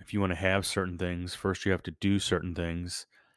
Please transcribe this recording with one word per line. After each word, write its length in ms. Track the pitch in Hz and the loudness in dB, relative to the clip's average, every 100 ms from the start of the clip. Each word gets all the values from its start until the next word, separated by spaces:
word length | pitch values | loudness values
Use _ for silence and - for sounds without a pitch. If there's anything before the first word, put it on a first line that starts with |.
if 100 | - | -4
you 80 | 101 | 0
wanna 140 | 98 | 0
have 320 | 82 92 95 92 | 2 2 2 2
certain 320 | 101 92 87 | 0 -2 -2
things, 360 | 90 87 87 | -2 -2 -6
first 300 | - 98 90 | -2 -2 0
you 80 | 98 | 2
have 100 | 90 | 2
to 60 | - | 0
do 260 | 80 98 98 | 0 2 2
certain 360 | - 85 90 | 2 0 0
things, 520 | 85 85 85 87 - - _ _ | -4 -4 -4 -6 -10 -12 _ _